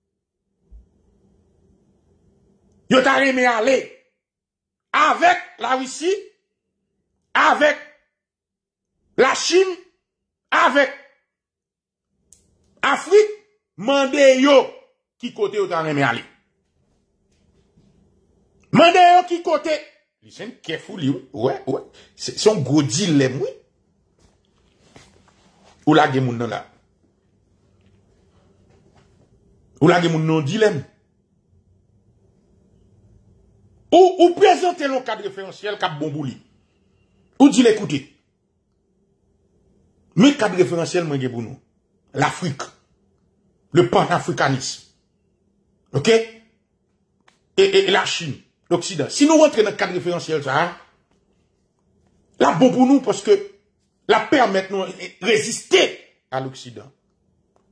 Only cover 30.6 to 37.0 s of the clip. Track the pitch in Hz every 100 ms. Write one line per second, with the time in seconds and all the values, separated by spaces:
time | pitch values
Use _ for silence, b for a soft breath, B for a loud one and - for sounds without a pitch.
30.6 | 214 151 - _ _ _ _ _ _ _
31.6 | _ _ _ _ _ _ _ _ _ _
32.6 | _ _ _ _ _ _ _ _ _ _
33.6 | _ _ - 330 370 370 349 349 392 294
34.6 | 359 - 285 262 - 220 202 196 190 -
35.6 | 208 202 185 147 151 147 135 - _ _
36.6 | _ _ _ _